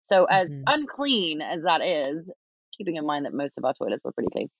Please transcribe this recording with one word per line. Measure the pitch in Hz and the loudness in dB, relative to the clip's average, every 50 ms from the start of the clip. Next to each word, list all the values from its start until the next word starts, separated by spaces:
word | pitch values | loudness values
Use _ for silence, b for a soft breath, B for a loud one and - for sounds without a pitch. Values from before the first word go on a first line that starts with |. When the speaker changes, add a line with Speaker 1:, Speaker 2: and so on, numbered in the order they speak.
Speaker 1:
So | _ - 202 185 180 | _ 4 6 6 6
as | - 185 190 185 165 | 8 6 4 4 2
Speaker 2:
Mm-hmm. | 143 139 139 | -4 -2 0
Speaker 1:
unclean | - 294 311 294 254 - - 285 285 262 214 180 165 151 151 | 2 2 2 0 -6 -6 -4 0 0 0 2 0 -2 -4 -4
as | 156 107 165 170 151 | -4 -6 -6 -2 2
that | 180 165 151 | 2 2 4
is, | 123 180 175 151 139 135 147 165 170 185 - _ _ _ _ _ _ _ - | 2 0 0 0 0 -2 -4 -6 -8 -12 -18 _ _ _ _ _ _ _ -14
keeping | _ 185 185 165 | _ -6 -4 -4
in | 156 147 | -2 -2
mind | 151 147 147 143 | -2 -2 -2 -4
that | 123 - | -4 -4
most | 127 143 143 - - | -4 -6 -6 -6 -2
of | 127 | -2
our | 127 143 | -2 -2
toilets | - - 104 104 - _ | -2 -4 -4 -4 -4 _
were | 135 | -8
pretty | - - 113 - | -6 -4 -4 -4
clean | - 107 110 - _ | -2 -4 -6 -6 _